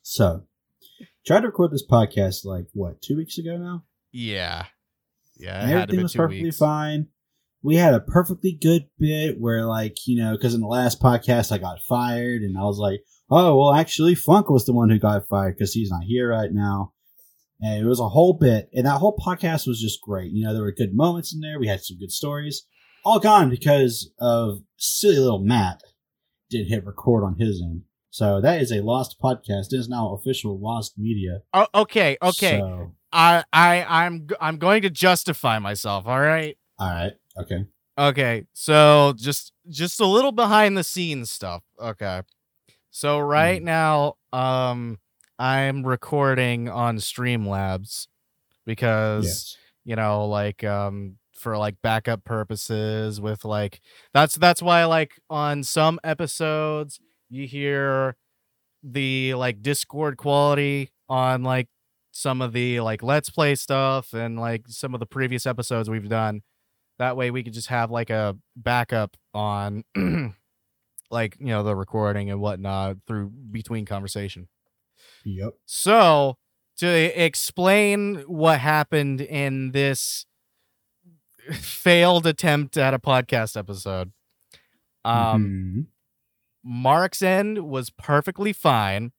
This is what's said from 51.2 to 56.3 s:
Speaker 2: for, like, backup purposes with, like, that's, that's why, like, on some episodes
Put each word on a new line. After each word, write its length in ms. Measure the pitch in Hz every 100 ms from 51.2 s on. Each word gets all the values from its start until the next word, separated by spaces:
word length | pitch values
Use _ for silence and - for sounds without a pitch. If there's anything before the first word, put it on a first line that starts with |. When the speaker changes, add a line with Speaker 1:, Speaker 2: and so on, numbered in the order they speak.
| _
Speaker 2:
for, 240 | - 117 107
like, 240 | 107 101
backup 420 | 117 110 - 110
purposes 960 | - 113 104 107 - 110 107 110 110 104
with, 260 | 107 107 110
like, 360 | 104 104 - _ _ _
that's, 220 | 139 151 -
that's 260 | 175 170
why, 240 | 175 170 165
like, 340 | 160 156 _ _
on 340 | 151 147 147
some 360 | 135 - 156 165
episodes 960 | 160 156 160